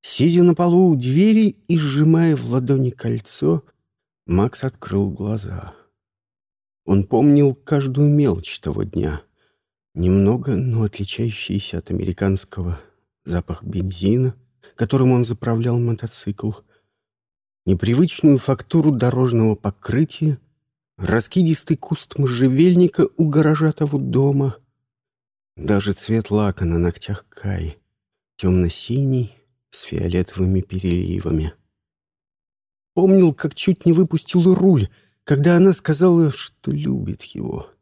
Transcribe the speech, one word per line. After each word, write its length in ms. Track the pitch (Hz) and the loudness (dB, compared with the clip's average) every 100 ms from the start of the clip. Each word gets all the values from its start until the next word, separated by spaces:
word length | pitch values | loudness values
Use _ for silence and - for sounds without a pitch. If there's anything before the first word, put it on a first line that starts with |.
Сидя 420 | - - 170 170 | -6 0 2 4
на 120 | 175 | 4
полу 340 | 165 175 175 185 | 4 2 4 4
у 80 | 151 | 2
двери 580 | 123 139 208 220 214 - _ | 0 2 4 4 2 0 _
и 80 | 170 | -2
сжимая 580 | 147 139 151 160 165 147 | 0 2 4 4 4 0
в 100 | 117 | 0
ладони 420 | 127 127 139 127 | -4 0 0 0
кольцо, 760 | - 117 117 - - 147 165 - _ _ _ _ _ | -4 -6 -6 -6 -4 -2 -2 -4 _ _ _ _ _
Макс 400 | - 87 110 - | -4 0 0 -2
открыл 460 | 131 - - 98 98 | -8 -8 -6 -2 -2
глаза. 640 | - 101 110 98 90 - - _ _ _ _ _ _ _ _ _ _ - | -4 -6 -6 -8 -12 -14 -20 _ _ _ _ _ _ _ _ _ _ -2
Он 180 | 98 | 0
помнил 500 | 98 120 143 143 143 | 2 2 4 4 4
каждую 540 | 127 - 147 135 131 147 | 0 -2 -2 -2 0 2
мелочь 520 | 147 143 92 87 - | 4 2 0 -6 -10
того 240 | 90 98 | -8 -6
дня. 360 | 101 - 78 76 _ _ _ _ _ _ _ | -6 -4 -4 -6 _ _ _ _ _ _ _
Немного, 640 | - 87 95 98 120 - 107 | -4 2 4 2 0 -2 -4
но 280 | 127 113 | -2 -2
отличающийся 920 | 107 - 98 - 117 107 - 98 - 87 | -2 -4 -8 -6 -6 -6 -6 -6 -6 -10
от 120 | - | -8
американского 880 | 87 92 90 98 95 - - 87 80 - _ _ _ - | -6 -6 -4 -2 -2 -6 -10 -8 -8 -12 _ _ _ -8
запах 360 | 87 - 87 | -8 -6 -12
бензина, 720 | - 95 95 87 95 120 127 - _ _ _ | -10 -8 -6 -4 0 0 0 -6 _ _ _
которым 380 | _ 117 135 127 | _ -2 2 2
он 140 | 127 117 | 2 0
заправлял 520 | 113 123 113 120 120 | -4 -4 -2 -2 -2
мотоцикл, 760 | 120 113 117 - - 98 110 104 _ _ _ _ _ _ _ _ _ _ - | -2 -4 -8 -10 -10 -8 -8 -10 _ _ _ _ _ _ _ _ _ _ -4
непривычную 720 | 92 98 120 170 - 160 139 | -2 0 2 0 2 2 2
фактуру 520 | - 131 - 170 156 | 2 -4 0 0 2
дорожного 640 | 135 123 127 127 117 110 | 2 0 2 0 2 2
покрытия, 840 | 104 104 - - 113 156 - 156 135 _ _ _ _ _ _ | 0 -4 -8 -4 -2 -2 -2 -4 -4 _ _ _ _ _ _
раскидистый 800 | 90 110 113 - 170 160 - 156 | -2 -2 0 0 2 0 -2 -6
куст 400 | - 156 - - | -4 -8 -8 -4
можжевельника 880 | 139 123 131 131 175 175 180 - - - | -2 0 0 4 4 6 2 2 -2 0
у 100 | 160 | 0
гаража 420 | 147 151 151 156 | 2 2 2 0
того 260 | 151 147 143 | -2 -4 -4
дома. 580 | 131 120 139 139 139 - _ _ _ _ _ _ _ _ _ - | -2 0 0 0 -2 -6 _ _ _ _ _ _ _ _ _ -14
Даже 340 | 78 101 101 | -2 -2 0
цвет 380 | 95 - 113 110 | -6 -2 -4 0
лака 340 | 104 104 92 | -2 0 -2
на 140 | 87 85 | -2 0
ногтях 480 | 87 - - 95 - | -2 -4 -8 -10 -10
Кай, 500 | - 101 92 80 - _ _ _ _ _ _ | -14 -8 -6 -8 -12 _ _ _ _ _ _
тёмно-синий, 1000 | 92 90 87 - - 123 139 131 113 _ _ _ _ | 0 2 0 -2 -6 -2 -2 -2 -4 _ _ _ _
с 120 | - | -14
фиолетовыми 800 | - - 85 87 90 92 92 95 | -10 -6 -2 -2 -4 -2 -2 -2
переливами. 920 | - 95 92 85 90 90 90 80 78 - _ _ _ _ _ _ _ _ _ _ _ _ _ | -4 -6 -2 -2 -2 -6 -4 -4 -4 -8 _ _ _ _ _ _ _ _ _ _ _ _ _
Помнил, 400 | - 190 190 180 | 0 4 6 4
как 220 | 139 156 - | 2 -6 -4
чуть 280 | - 180 | -2 0
не 80 | - | 2
выпустил 600 | 170 180 165 - 180 175 | 2 2 0 -2 2 4
руль, 340 | 185 190 165 98 _ _ _ | 4 4 4 0 _ _ _
когда 320 | - 143 143 175 | -2 2 4 6
она 160 | 190 | 6
сказала, 580 | 180 - 147 185 170 160 | 4 -2 2 4 4 2
что 400 | - - _ - | 0 -8 _ -8
любит 540 | 143 143 - 92 - | -4 -4 -4 -6 -10
его. 420 | - - - - - _ | -12 -12 -10 -10 -12 _